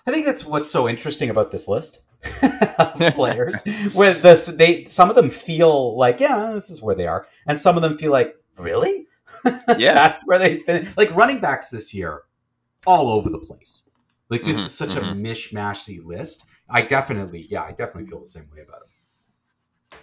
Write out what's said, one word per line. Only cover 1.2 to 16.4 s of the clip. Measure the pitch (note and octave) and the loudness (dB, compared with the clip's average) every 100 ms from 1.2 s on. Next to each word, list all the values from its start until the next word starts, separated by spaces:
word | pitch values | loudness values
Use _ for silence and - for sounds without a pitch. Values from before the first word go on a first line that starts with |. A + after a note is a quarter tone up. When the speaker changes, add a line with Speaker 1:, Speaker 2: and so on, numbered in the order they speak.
| B2+ | -4
Speaker 1:
about | G#2+ G#2 | -2 -4
this | F#2+ - | -6 -6
list | G2+ - _ _ _ | -6 -6 _ _ _
<laughs> | - - | -16 -2
of | C#4 - - - E3 - | -2 0 -2 0 -2 2
Speaker 2:
<laughs> | E3 - | 0 0
Speaker 1:
players, | - - - - - G#3+ G3+ | -2 -2 -4 -6 -8 -6 -4
where | F#3+ G3+ | 4 4
the, | E3 F3 D#3+ - D#3+ | 8 8 8 6 2
they, | E3 E3+ - | 4 4 -4
some | - F3+ | 4 6
of | B3 | 6
them | D3 | 2
feel | - - D#3+ E3 C#3+ B2 A#2+ | -2 -8 2 4 4 0 2
like, | - - | 2 2
"Yeah, | C#4+ A#3 A3 | 0 0 -4
this | G#3+ - | -8 -12
is | E3 | -10
where | G#2+ F#2 | -6 -4
they | E2+ | -2
are," | F2 - _ - | -6 -8 _ -6
and | D3 | 0
some | F#3 E3+ | 2 2
of | |
them | D#3+ D3+ | 0 -4
feel | D#3 | 0
like, | C3+ A#2 - _ - | 2 0 -4 _ -14
"Really?" | E2+ G#2+ F#4 G4 - _ _ - | -6 -2 -2 -4 -10 _ _ -6
<laughs> | B3 A#3+ - A3 | -4 -4 0 4
Speaker 2:
Yeah. | C3 | 4
Speaker 1:
That's | C#3+ D#3+ - - | 6 4 2 0
where | F3+ | 2
they | F#3 - | 2 0
fin-, | - E3+ - - | -2 -4 -4 0
like, | G#3 F3 | 2 4
running | A#3+ C4 | 2 2
backs | F3 C3 - | -4 -4 -8
this | A2+ - G2 | -14 -12 -10
year, | E2+ D2+ _ _ _ _ _ _ F#3 | -10 -12 _ _ _ _ _ _ 2
all | F3 B2+ | 2 4
over | G#2+ G#2 | 0 -2
the | G#2 | -8
place. | - - - - _ _ _ _ _ | -14 -20 -20 -20 _ _ _ _ _
Like, | A#2 | -6
this | A#2 D3+ | -4 -4
Speaker 2:
Mm-hmm, | F#2 | -6
Speaker 1:
is | - | -8
such | D3+ | -8
Speaker 2:
mm-hmm. | F#2+ F#2 | -6 -6
Speaker 1:
a | G2 A2 | -8 -8
mishmashy | A2+ - G#2+ G2+ G2 - F2 E2 | -10 -12 -8 -8 -8 -14 -18 -16
list. | G#2+ D#3 - | -14 -14 -16